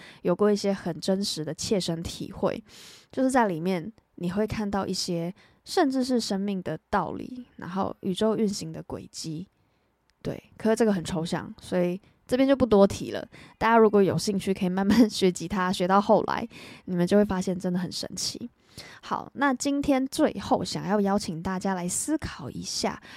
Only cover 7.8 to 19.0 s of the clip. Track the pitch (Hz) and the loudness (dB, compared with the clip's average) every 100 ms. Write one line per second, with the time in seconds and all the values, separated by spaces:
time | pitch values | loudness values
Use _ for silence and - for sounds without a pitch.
7.8 | 190 - - 180 220 220 214 196 160 165 | -4 -4 -4 0 0 2 0 -2 -8 -12
8.8 | 175 - - - 160 156 190 _ _ _ | -12 -12 -12 -12 -10 -10 -12 _ _ _
9.8 | _ _ _ _ 165 - _ - 220 220 | _ _ _ _ -8 -8 _ -4 0 4
10.8 | 226 190 156 170 170 170 - 214 - 185 | 2 2 -2 -4 -2 -4 -6 -14 -4 -2
11.8 | 180 180 _ _ - 247 269 269 247 208 | -2 -4 _ _ -4 2 4 4 6 8
12.8 | 202 - - 104 - - - - 220 233 | 6 4 -6 -6 -8 -16 -16 -2 4 8
13.8 | 214 208 190 147 - 190 196 190 185 185 | 8 8 4 2 0 -2 -2 -2 0 0
14.8 | 196 214 220 - 190 180 165 185 180 196 | 4 6 6 4 0 0 -4 -2 -2 0
15.8 | 180 196 202 196 - - 233 - - - | 4 4 6 4 4 -4 -6 -12 -20 -16
16.8 | - 180 175 202 208 185 185 180 185 180 | -6 0 4 4 4 0 -2 -4 -2 -2
17.8 | 180 - - - - - 240 _ _ - | -4 -8 -10 -8 -8 -8 -14 _ _ -20
18.8 | - - | -20 -16